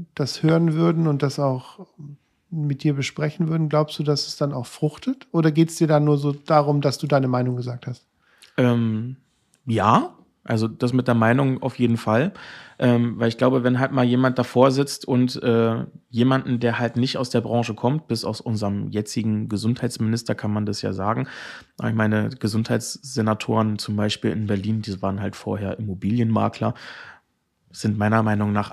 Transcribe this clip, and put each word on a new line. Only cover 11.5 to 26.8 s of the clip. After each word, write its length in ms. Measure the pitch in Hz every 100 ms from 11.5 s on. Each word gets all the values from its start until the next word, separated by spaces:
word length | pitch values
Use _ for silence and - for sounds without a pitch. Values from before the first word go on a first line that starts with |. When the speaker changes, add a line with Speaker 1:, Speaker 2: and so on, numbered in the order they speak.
| 127
Speaker 2:
auf 160 | 131 -
jeden 200 | 120 117
Fall. 360 | 107 113 190 - - - - -
Ähm, 380 | 127 120 117 107
weil 100 | 117
ich 120 | 117
glaube, 240 | 127 131
wenn 160 | 123 123
halt 120 | 135
mal 140 | 131 123
jemand 320 | 123 131 127
davor 320 | 120 123 135
sitzt 360 | 135 139 - -
und, 360 | 123 123 -
äh, 420 | 120 117 113 117 - - _
jemanden, 480 | 117 127 135 131 117
der 180 | 117 113
halt 180 | 117 120
nicht 220 | 131 -
aus 140 | 127
der 100 | 120
Branche 320 | 110 120 117
kommt, 340 | 107 123 156 -
bis 160 | 113
aus 160 | - 107
unserem 500 | 117 107 104 101 104
jetzigen 580 | 104 110 120 110 107 107
Gesundheitsminister 840 | 101 113 123 110 - 110 117 - 107
kann 180 | 104
man 140 | 107 104
das 160 | 104
ja 100 | 101
sagen. 340 | 95 101 127 131 - - - - -
Ich 120 | 113 113
meine, 340 | 107 107 104
Gesundheitssenatoren 1500 | - 107 110 113 117 - - 131 120 110 107 - 113 110 104
zum 160 | - 104
Beispiel 340 | 104 - 117
in 140 | 107 107
Berlin, 380 | 101 104 110
die 180 | 104 92
waren 180 | 98 98
halt 160 | 101 -
vorher 440 | 104 104 98 -
Immobilienmakler, 960 | 107 92 98 120 113 107 107 - 117 -